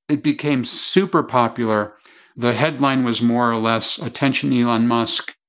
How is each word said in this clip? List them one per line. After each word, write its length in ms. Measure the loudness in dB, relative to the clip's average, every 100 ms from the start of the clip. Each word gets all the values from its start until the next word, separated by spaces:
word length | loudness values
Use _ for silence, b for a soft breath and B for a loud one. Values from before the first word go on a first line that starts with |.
| _
It 140 | 0
became 420 | 0 -2 0 0
super 580 | -2 -4 0 2 2 0
popular. 720 | 0 0 0 0 0 0 -2 b b b b -4
The 180 | -2
headline 500 | 2 0 0 0 2
was 160 | 0 0
more 320 | 0 2 2
or 60 | 0
less, 400 | 0 0 -2 -6
"Attention 540 | -8 -2 0 0 0
Elon 360 | 0 2 2 2
Musk, 460 | 2 0 -4 -8 -16